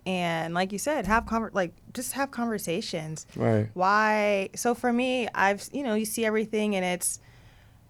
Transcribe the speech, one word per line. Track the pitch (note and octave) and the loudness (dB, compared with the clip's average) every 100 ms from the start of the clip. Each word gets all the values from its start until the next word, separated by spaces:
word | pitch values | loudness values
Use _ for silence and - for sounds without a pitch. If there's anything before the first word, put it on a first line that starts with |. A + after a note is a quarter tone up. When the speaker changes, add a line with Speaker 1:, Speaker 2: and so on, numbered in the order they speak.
| - | -4
Speaker 1:
and | F#3 F3 E3 E3 E3+ | -2 0 -2 -2 -2
like | F#3+ | -2
you | G3+ | -2
said, | C#4 D4+ F#3+ | -2 -2 2
have | A3 A3 | 0 0
conver-, | A3+ A3 | -2 -2
like, | G3+ F3 - - | -2 -2 -4 -14
just | - B3+ | -10 -6
have | C4 C#4 | -4 -4
conversations. | A#3+ A#3 G#3 F#3+ E3+ A3+ F3 D#3 D#3 - - | -2 -4 -2 -2 -4 -4 -6 -6 -10 -10 0
Speaker 2:
Right. | A#2 A2 G#2+ F3+ | 2 4 2 2
Speaker 1:
Why? | F#3 G#3 G#3+ G#3+ G#3 G3 F#3 G3 | 4 6 4 4 2 2 -2 -2
So | A#3+ | -2
for | A#3 B3 | 0 0
me, | A#3+ B3+ B3+ A3+ - | 2 2 0 -2 2
I've, | G3 G3+ - | 2 2 -4
you | C4+ | -4
know, | C#4 | 0
you | G#3+ G#3+ | 0 0
see | A3+ A3 | -2 0
everything, | G#3+ A3 G#3+ G#3+ G3 | 0 0 0 0 2
and | |
it's | F3+ F3+ - - - - - - - - | 0 0 -4 -6 -12 -20 -20 -20 -20 -20